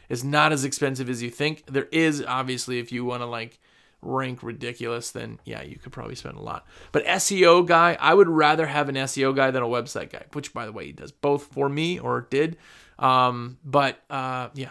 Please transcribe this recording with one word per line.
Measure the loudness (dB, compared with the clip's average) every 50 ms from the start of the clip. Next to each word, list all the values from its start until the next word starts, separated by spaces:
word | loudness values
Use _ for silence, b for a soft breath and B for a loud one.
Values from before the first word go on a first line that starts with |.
| B B
It's | -8 -6 -4
not | 0 2 4 4 4 2
as | 2 -2
expensive | -4 -2 -2 -2 -2 -2 -4 -6 -6
as | -6 -6
you | -6 -8
think. | -6 -4 -4 -4 -4 -6 _
There | -6 -4 -4 -4 0
is, | 0 2 2 2 2 0 -4 -4
obviously, | -4 -4 -2 -4 -4 -6 -6 -4 -4 -6
if | -6 -6 -6
you | -6 -4
wanna, | -4 -4 -4 -6
like, | -6 -8 -8 -10 -10 -14 _ b b b b b b b b -10
rank | -6 -4 -4 -4 -4 -6 -8 -10
ridiculous, | -12 -12 -10 -10 -10 -10 -8 -6 -6 -6 -6 -8 -10
then, | -10 -10 -12 -12 -14 -16 _
yeah, | -14 -14 -14 -14
you | -16 -16 -18
could | -18 -18
probably | -16 -14 -12 -12 -12
spend | -12 -12 -14 -14
a | -12 -12
lot. | -12 -12 -12 -14 B B B B B B
But | -2 0
S | 2 0 0 0 0 2
E | 6 8
O | 8 8 8 6
guy, | 6 6 6 6 4 2 2
I | 4 6 8
would | 8 8 8
rather | 6 4 4 4 4 4 0
have | -2 0 -2 -2 -2
an | -2
S | -4 -4 -4 -2 0
E | 0
O | 2 2
guy | 2 2 2
than | 2 0 -2
a |
website | 0 -2 -2 -4 -4 -8 -8 -10 -10
guy, | -12 -16 -18 -12 -12
which, | -10 -10 -10 -10
by | -10 -10
the | -10
way, | -10 -12 -12
he | -14 -14
does | -14 -16 -18
both | -14 _ 0 0 0 0 -2
for | -6 -4 -2 -2 0
me, | 0 0 -2 -2 -2 -4
or | -4 -4 -4 -4 -4 -2
did. | 0 2 2 2 0 B B B B B B B B B
Um, | 2 4 4 6 4 4 2 -2 -8 -10 -14 -16 _
but, | 0 0 2 2 2 -2 -6 _ _
uh, | -8 -8 -6 -6 -6 -6 -8 -8 -10
yeah, | -12 -12 -12